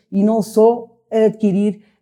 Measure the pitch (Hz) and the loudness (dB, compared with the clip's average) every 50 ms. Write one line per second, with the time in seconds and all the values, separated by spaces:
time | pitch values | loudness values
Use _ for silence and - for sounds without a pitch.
0 | _ - 190 196 202 214 226 226 196 - - 214 214 233 240 240 233 - _ _ | _ -8 -4 -2 0 0 0 -2 -4 -2 0 2 2 2 2 0 -6 -16 _ _
1 | _ - 226 220 220 214 220 220 220 202 180 202 202 208 196 - _ _ _ _ | _ -4 -2 0 0 0 0 -2 -2 -2 0 -2 -2 -4 -4 -8 _ _ _ _